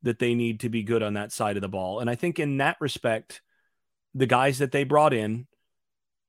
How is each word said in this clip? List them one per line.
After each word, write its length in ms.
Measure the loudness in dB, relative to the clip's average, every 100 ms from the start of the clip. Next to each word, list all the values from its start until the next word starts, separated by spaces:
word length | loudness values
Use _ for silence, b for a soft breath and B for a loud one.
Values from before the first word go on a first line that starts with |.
that 160 | -4 0
they 160 | 0
need 280 | 2 0 -2
to 80 | -4
be 120 | -4
good 220 | 0 0
on 100 | 0
that 180 | -4 -6
side 260 | -4 -2 -2
of 40 |
the 80 | -4
ball. 300 | -6 -6 -4
And 100 | -2
I 60 | -2
think 240 | -4 -2
in 180 | -2 0
that 200 | 0 0
respect, 640 | -6 -2 -2 -2 -6 -20 _ _ _ _ _ _ _ -2
the 100 | 2
guys 320 | 4 4 2
that 140 | 0
they 120 | 0
brought 300 | 2 4 6
in 320 | 4 0 -4 -8 _ _ _ _ _ _ _